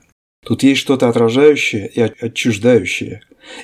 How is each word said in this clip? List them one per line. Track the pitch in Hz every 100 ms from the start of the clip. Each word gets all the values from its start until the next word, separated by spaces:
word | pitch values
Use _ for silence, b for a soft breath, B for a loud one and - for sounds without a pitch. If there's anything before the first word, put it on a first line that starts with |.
| _ _ _ _ -
Тут | 113
есть | 135 131
что-то | - 131 127
отражающее | 117 113 123 147 143 - 110 95
и | -
от-, | 110 -
отчуждающее, | 117 - 127 101 117 117 - - - - _ B B B